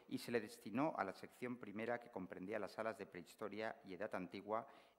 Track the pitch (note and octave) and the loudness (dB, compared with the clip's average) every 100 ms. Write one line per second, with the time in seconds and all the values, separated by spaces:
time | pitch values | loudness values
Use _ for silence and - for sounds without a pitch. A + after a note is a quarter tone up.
0 | - C3 - A#2+ G#2+ - A2 A2 D#3 - | -4 -2 4 2 2 -4 -2 4 4 4
1 | F#2+ - G2 - B2 B2 A2 G2+ A2 A#2+ | 2 0 -8 -4 -2 -2 -4 0 2 0
2 | - G2 F2+ F2+ F#2+ A2 F#2+ - A2 G2+ | -2 -4 -4 -4 0 2 2 0 0 0
3 | F#2+ F2+ E2 - G#2+ G2+ A2 - F#2+ F2+ | -4 -8 -10 -4 -4 0 -2 -2 -6 -4
4 | G#2+ G2+ F#2 G2+ G2+ A2 - - - | -2 0 -2 -4 0 2 0 -8 -20